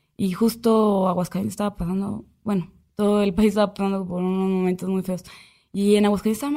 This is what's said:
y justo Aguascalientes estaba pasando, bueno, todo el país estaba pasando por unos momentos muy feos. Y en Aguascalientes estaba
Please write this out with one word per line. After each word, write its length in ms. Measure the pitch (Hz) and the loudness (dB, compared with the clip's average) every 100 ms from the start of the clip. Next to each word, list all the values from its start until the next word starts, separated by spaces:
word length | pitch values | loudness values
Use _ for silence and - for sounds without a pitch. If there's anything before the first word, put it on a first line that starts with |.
| _ - | _ -4
y 160 | 190 | -4
justo 760 | 175 226 220 233 220 214 196 190 | 0 0 0 2 2 4 2 0
Aguascalientes 440 | 180 180 185 208 | 0 -4 -4 -6
estaba 240 | - 208 - | -4 -6 -4
pasando, 480 | 175 190 202 208 - _ | -6 -4 -4 -8 -12 _
bueno, 280 | 214 196 165 - _ | -4 -4 -4 -14 _
todo 280 | - 208 208 | -2 2 2
el 120 | 202 | 2
país 160 | 180 214 | 2 2
estaba 240 | 202 202 | 4 0
pasando 320 | 202 196 196 180 | 0 -2 -2 -4
por 140 | 175 | -4
unos 260 | 185 185 190 | -2 0 0
momentos 400 | 190 185 180 185 | 0 0 -2 -2
muy 140 | 190 | -4
feos. 200 | 185 180 - - - _ _ | -4 -8 -10 -20 -20 _ _
Y 260 | 190 202 208 | -2 2 4
en 100 | 208 | 4
Aguascalientes 320 | 196 214 220 | 2 0 -2
estaba 140 | 285 | -4